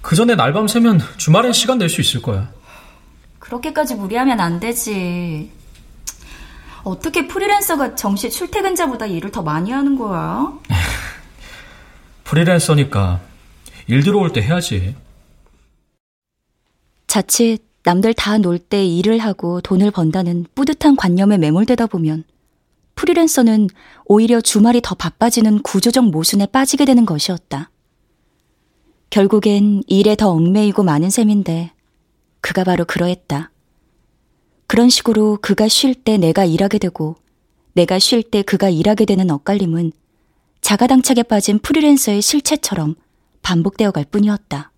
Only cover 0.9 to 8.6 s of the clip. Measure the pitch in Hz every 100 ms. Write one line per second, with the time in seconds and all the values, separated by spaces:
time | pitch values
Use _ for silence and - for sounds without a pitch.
0.9 | 185 - - - 180 247 - - 254 170
1.9 | 175 - 117 127 98 110 - - - -
2.9 | - _ - - - - 240 311 302 277
3.9 | 226 190 233 262 233 170 175 220 233 220
4.9 | 202 180 175 175 156 208 - - - -
5.9 | - - - - - - - - - -
6.9 | 185 320 339 294 381 403 403 403 320 262
7.9 | - 208 202 247 - 359 415